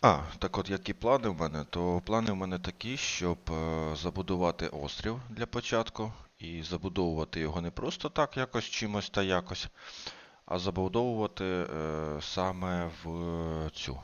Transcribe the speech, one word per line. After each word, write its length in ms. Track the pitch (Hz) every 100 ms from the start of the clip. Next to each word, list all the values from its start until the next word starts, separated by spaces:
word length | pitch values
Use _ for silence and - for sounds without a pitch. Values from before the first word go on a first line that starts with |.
А, 200 | 127 80 82 -
так 180 | 95 101
от, 120 | 95
які 240 | 98 92
плани 360 | 95 113 135 113
в 120 | 85
мене? 220 | 82 76
То 380 | 73 87 87 87 -
плани 260 | 110 113
в 40 | 98
мене 240 | 95 92
такі, 380 | 90 - 113 135
щоб, 400 | - - 87 85 -
е, 440 | 80 80 80 78 78
забудувати 720 | 87 90 87 92 87 82 85
острів 540 | 76 73 - - 117 123
для 160 | 113 -
початку. 680 | 120 - 117 117 - 110 113 - _
І 240 | 85 82
забудовувати 760 | 80 87 92 87 90 80 78 -
його 220 | 80 85
не 100 | 85
просто 380 | - 127 - 151
так 280 | - 147 -
якось 260 | 131 117
чимось 460 | - - 110 104 95
та 140 | -
якось, 440 | 98 92 90 - - - - - - - - - -
а 140 | 90
забудовувати, 880 | 92 90 95 104 123 113 107 - 95
е, 720 | 92 85 78 78 78 78 76
саме 680 | 76 - 92 92 92 90 85 82
в 680 | 85 82 85 85 80 80 78
цю. 280 | - - 67